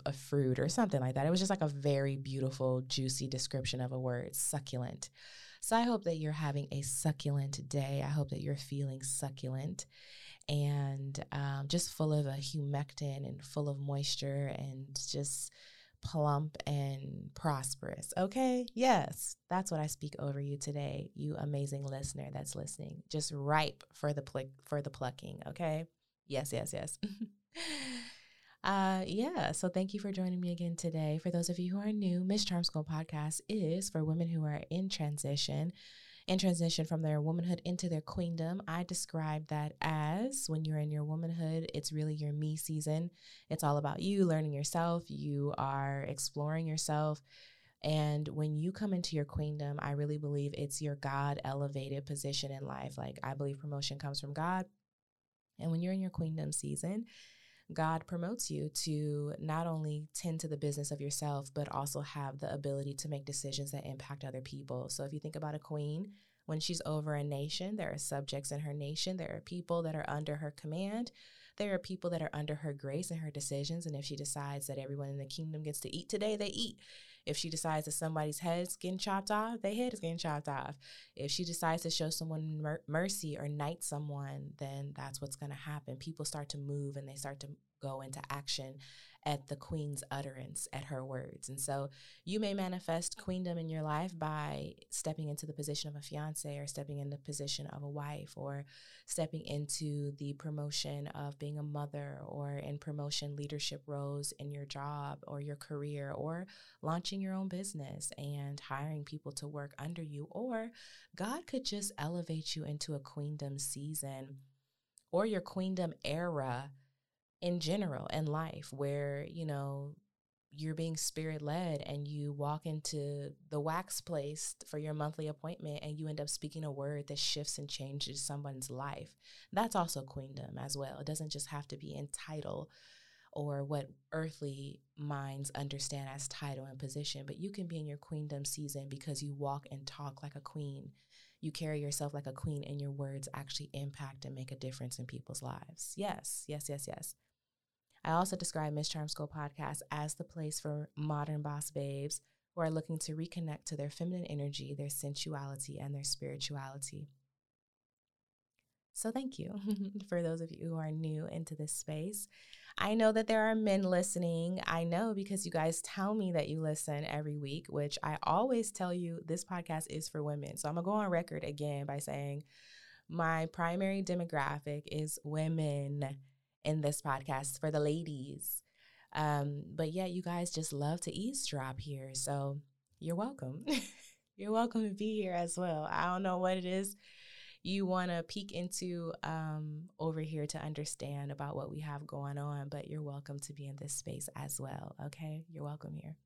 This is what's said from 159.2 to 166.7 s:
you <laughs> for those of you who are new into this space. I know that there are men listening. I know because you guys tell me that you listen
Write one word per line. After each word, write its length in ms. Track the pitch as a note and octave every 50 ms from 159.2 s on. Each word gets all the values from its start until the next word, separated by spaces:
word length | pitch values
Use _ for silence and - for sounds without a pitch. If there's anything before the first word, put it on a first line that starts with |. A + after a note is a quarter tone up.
| C4+ C4 C4 -
you 220 | - F3 G3+ G3+ G3 G#3 G#3 G3
<laughs> 260 | G3+ G3 G3+ G3+ - -
for 140 | F3+ F3
those 200 | E3+ E3 E3 E3
of 100 | E3 E3
you 160 | - - - E3
who 80 | E3 D#3+
are 140 | D#3 D#3
new 340 | D#3 D#3 D#3+ D#3+ D#3 D3+ D#3 -
into 280 | - E3+ E3 - D#3
this 180 | D3+ D3+ D#3 -
space. 540 | - - - D3+ D#3 D#3+ F#3+ G#3 G3+ - - - - - - - - - - - -
I 160 | - G3+ G#3+
know 180 | A3+ A3 A3
that 160 | G#3+ A3 A3 A3
there 220 | A3 A3 G#3+ A3
are 60 | A3
men 280 | A3 G#3+ G#3 F#3+ F#3+ F#3
listening. 800 | F#3 F3+ F3 F#3 F#3 - F3 F3 E3+ E3+ E3 E3 F3 F#3 F#3 -
I 200 | - D#3+ E3+ E3+
know 280 | E3+ E3+ F3 A3 A3+ G#3+
because 320 | G3 G3 G3 G3 F#3+ G3
you 60 | F3
guys 300 | E3+ E3 D#3 D#3+ E3 -
tell 340 | - - - - F#3+ G3+ G#3+
me 160 | A3 G3+ F#3
that 160 | E3+ E3 D3 -
you 140 | D3+ D#3+
listen 440 | D#3+ D#3